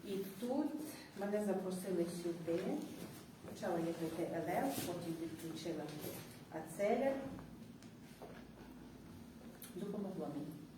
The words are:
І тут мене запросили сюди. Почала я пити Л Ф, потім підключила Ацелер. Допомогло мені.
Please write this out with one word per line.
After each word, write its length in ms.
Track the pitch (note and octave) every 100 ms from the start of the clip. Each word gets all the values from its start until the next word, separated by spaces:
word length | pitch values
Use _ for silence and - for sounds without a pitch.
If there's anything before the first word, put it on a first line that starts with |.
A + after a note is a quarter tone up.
| G#3
І 100 | F#3+ F#3 -
тут 320 | B3 C#4+ D#4 - - - - F#3+
мене 260 | G3+ G#3 G#3
запросили 600 | F#3 F#3 F#3 G3 F3 E3+ -
сюди. 360 | F3 E3+ - E3+ F#3 D4+ - - - - - - -
Почала 300 | - G3+ E3+
я 140 | E3
пити 360 | E3 D#3+ F3 E3 E3
Л 140 | D#3+
Ф, 380 | G#3 C#4 - -
потім 260 | E3 E3
підключила 720 | D#3+ E3 D#3+ D#3+ - E3+ D#3 D3 D3+ E3 - - - -
Ацелер. 640 | D#3+ - - G3+ A#3+ C4+ C4+ - - - - - - - - - - - - - - - - - - - - - - - - - F3+
Допомогло 520 | G3+ - G3 E3 D3
мені. 260 | D3 D3 - -